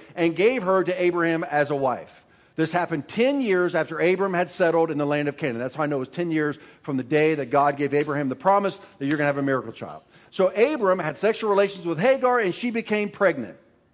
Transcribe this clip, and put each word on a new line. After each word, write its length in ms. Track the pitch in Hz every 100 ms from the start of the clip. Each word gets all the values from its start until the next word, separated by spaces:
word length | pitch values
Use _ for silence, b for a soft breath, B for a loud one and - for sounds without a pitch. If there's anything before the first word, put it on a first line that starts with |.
| B -
and 200 | 170 156
gave 280 | 208 254
her 200 | 185 190
to 180 | 170 180
Abraham 420 | 175 175 165 165
as 260 | 175 147 143
a 60 | 143
wife. 360 | 135 110 78 - _ b b -
This 160 | 160
happened 360 | 175 170 160 -
ten 340 | - 247 285
years 340 | 247 185 180 175
after 240 | 151 156
Abram 340 | 160 185 196
had 160 | 180 170
settled 400 | - 175 165 165
in 80 | 147
the 80 | 143
land 220 | 147 147
of 100 | 143
Canaan. 220 | 151 117
That's 160 | 127 147
how 80 |
I 20 | 151
know 120 | 143
it 20 |
was 80 | 127
ten 240 | - 175
years 260 | 156 151 143 B B
from 160 | - 135
the 60 |
day 320 | 120 151 156 156
that 160 | 127
God 260 | 143 143 139
gave 160 | 143
Abraham 340 | 143 151 143 139
the 80 | 127
promise 440 | 190 208 196 - B B
that 80 | 139
you're 120 | 147
gonna 100 | 147
have 100 | 139
a 60 |
miracle 280 | 139 131 113
child. 300 | 113 95 76 _ b b
So 180 | - 185
Abram 500 | 196 254 311 202 185
had 180 | 156 151
sexual 320 | 202 214 220
relations 360 | 196 202 185 170
with 140 | 156
Hagar, 400 | 233 269 254 247
and 140 | 202
she 160 | 165 240
became 400 | 226 - 208 208
pregnant. 460 | 208 196 151 104 - _ _ _